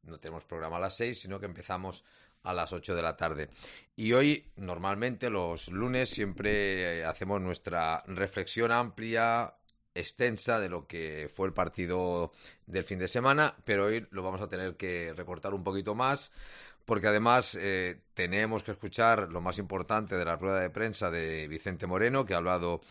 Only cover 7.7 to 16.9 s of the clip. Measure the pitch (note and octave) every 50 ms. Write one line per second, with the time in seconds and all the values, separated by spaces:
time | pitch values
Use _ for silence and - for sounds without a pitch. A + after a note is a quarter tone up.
7.7 | F2 E2+ D#2+ D#2+ D#2+ E2 - F#2+ F#2 F2+ G2 F#2+ - G2+ F2+ - - A2+ A#2 A2+
8.7 | A#2 A#2+ B2 A2+ - - A2 A2+ A2+ A2+ A#2 A#2 A#2 A#2 A#2 - - _ _ _
9.7 | _ _ _ _ - F2+ F2 - - - B2 B2 A2 - - B2 A#2 A2 G2 F2+
10.7 | F2 E2+ D2+ - - E2+ D#2+ D#2 D2+ D2+ D2+ D2 - - F#2+ F#2 D#2+ - F2 -
11.7 | - - F2+ E2+ F2+ F2+ F2+ F2+ F2 F2 E2+ D#2+ - - - - - _ _ -
12.7 | F2 F#2 F2 - G2+ F2+ F#2 F2+ - B2 A#2+ C3+ C#3 D3+ D3+ C#3+ - - - -
13.7 | G#2 G2 G2 G#2+ A2 A2+ - - G2 F#2+ F#2 F#2+ F#2+ F#2 G#2 - F#2 F#2 F#2+ F#2
14.7 | F2 - G2+ F#2 F2+ E2+ E2+ E2 D#2 F2 F2 F2 F2+ E2 - G2 G2+ F#2+ E2+ G2
15.7 | F#2+ G2 F#2+ G#2 G#2 A#2 B2+ C3+ C#3 C#3 - - - - - - - - - -
16.7 | - _ _ -